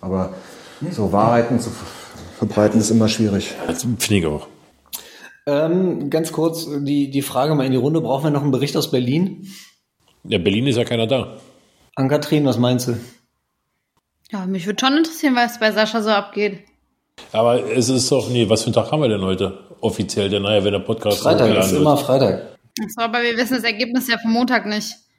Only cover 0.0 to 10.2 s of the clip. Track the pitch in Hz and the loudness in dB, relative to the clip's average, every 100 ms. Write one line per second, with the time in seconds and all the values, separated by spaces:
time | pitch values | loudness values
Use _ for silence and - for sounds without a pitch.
0 | 92 95 92 - - - - - 156 175 | -4 -4 -4 -8 -18 -20 -20 -12 -10 -4
1 | 98 98 110 117 117 120 117 - - - | 0 2 4 4 2 0 -2 -10 -14 -16
2 | - - - - 214 - 107 117 107 113 | -20 -20 -20 -6 -4 2 4 4 4 4
3 | 110 110 110 98 - - - - 123 113 | 4 2 0 0 -2 -8 -8 -6 -4 -4
4 | - 104 80 76 - - _ _ _ - | 0 2 2 -4 -8 -20 _ _ _ -18
5 | - - - - - 143 160 175 185 160 | -18 -20 -20 -12 -2 0 2 2 0 -2
6 | 143 160 160 160 160 160 156 143 139 143 | -2 -2 -2 0 -2 -2 -6 -6 -2 0
7 | 139 135 135 127 143 156 131 131 127 160 | 0 -2 -2 -2 0 0 2 2 2 0
8 | 117 135 156 143 143 127 143 - - 131 | 0 0 0 0 0 0 0 -2 0 0
9 | 123 147 185 - - - - _ _ _ | 0 0 0 -4 -16 -20 -20 _ _ _
10 | _ _ | _ _